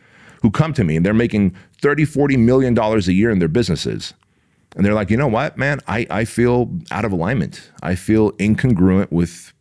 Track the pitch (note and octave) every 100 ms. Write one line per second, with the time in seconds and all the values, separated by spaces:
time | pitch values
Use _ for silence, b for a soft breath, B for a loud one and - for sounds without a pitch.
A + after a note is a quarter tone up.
0 | B B B B A2+ - D#3+ C#3+ F2 D#2+
1 | F2+ A2 A#2+ G#2+ G2 B B B C#3 D3
2 | D3+ C3+ C#3+ C3+ A#2 C3 B2+ A#2 G#2+ A2
3 | F2+ F#2 A2+ G2+ E2 G2+ A#2 D#2 A#1+ A1
4 | - - _ _ _ _ _ - G2+ G#2+
5 | G2 A2+ C#3+ A2 C#3 - C3+ C#3 - G#2
6 | - G2+ A2+ - A#2+ B2 A#2+ F2 - F2+
7 | A2 F#2 F2 B2+ D#2 - - - - F2+
8 | - A2 G#2+ - G2+ G#2+ C3 G2 F#2 F#2+
9 | - E2+ E2+ - - _